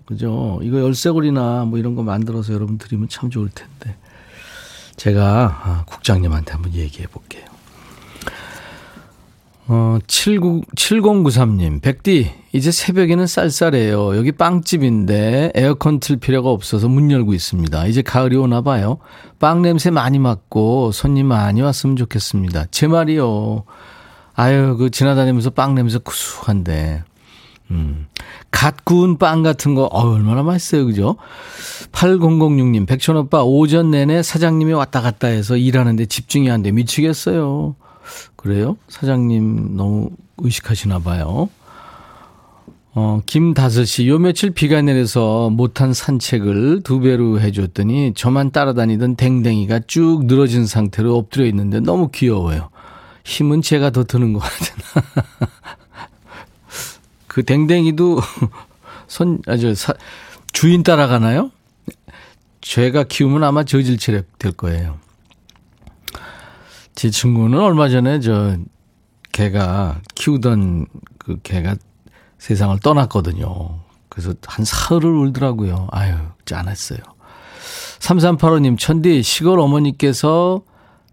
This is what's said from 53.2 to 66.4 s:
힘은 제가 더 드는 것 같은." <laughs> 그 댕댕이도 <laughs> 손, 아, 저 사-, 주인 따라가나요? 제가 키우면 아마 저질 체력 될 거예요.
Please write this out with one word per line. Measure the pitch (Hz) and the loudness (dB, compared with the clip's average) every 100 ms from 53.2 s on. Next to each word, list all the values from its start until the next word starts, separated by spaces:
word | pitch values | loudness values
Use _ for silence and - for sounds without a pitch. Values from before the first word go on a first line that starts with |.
| - | -10
힘은 | - 147 156 | -2 0 0
제가 | 156 151 139 | 2 0 2
더 | 127 123 | 0 0
드는 | 123 120 | 0 0
것 | 104 | 0
같은." | - - - - - - | -4 -8 -10 -12 -6 -4
<laughs> | - - - - - - - - _ - - _ _ - - _ _ - - - _ _ - | -2 -4 -6 -6 -8 -8 -20 -20 _ -20 -20 _ _ -20 -20 _ _ -16 -16 -18 _ _ -8
그 | - 117 | -4 0
댕댕이도 | 139 151 175 165 156 175 165 - - 110 - - | 2 4 4 2 2 2 2 -2 -4 -4 -4 -20
<laughs> | _ - - - | _ -20 -20 -12
손, | - 175 165 - | -4 -2 -2 -2
아, | 120 | -2
저 | 117 101 | 0 -2
사-, | - - - - - - - | -4 -8 -12 -20 -20 -20 -12
주인 | - 160 175 | 0 4 4
따라가나요? | 170 156 139 123 113 127 262 - _ _ - - - - - _ _ _ | 4 4 4 2 2 0 -2 -8 _ _ -20 -20 -20 -20 -20 _ _ _
제가 | - - 123 143 | -6 0 2 2
키우면 | 139 - 139 147 | -2 0 2 2
아마 | 151 147 | 2 2
저질 | 147 139 127 120 | 2 2 2 0
체력 | - 104 92 - | 0 -2 -4 -8
될 | 95 | -6
거예요. | 87 87 85 85 78 - _ _ _ _ _ _ _ - - - - - - | -4 -4 -2 -4 -8 -14 _ _ _ _ _ _ _ -20 -20 -20 -18 -20 -20